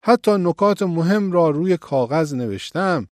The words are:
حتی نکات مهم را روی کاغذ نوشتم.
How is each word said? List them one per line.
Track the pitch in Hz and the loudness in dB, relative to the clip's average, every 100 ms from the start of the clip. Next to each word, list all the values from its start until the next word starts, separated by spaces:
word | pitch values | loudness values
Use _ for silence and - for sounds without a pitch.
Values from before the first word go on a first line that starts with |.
حتی | - 240 - | 2 2 4
نکات | 208 175 160 202 196 | 2 0 0 0 0
مهم | 190 165 170 208 196 | -2 -2 0 0 0
را | 175 165 | 2 2
روی | 147 185 175 | 0 0 -2
کاغذ | - 143 120 151 156 | 0 -2 0 -2 -2
نوشتم. | 135 120 98 - 165 190 170 98 | -4 -6 -6 -8 -4 -2 -2 -6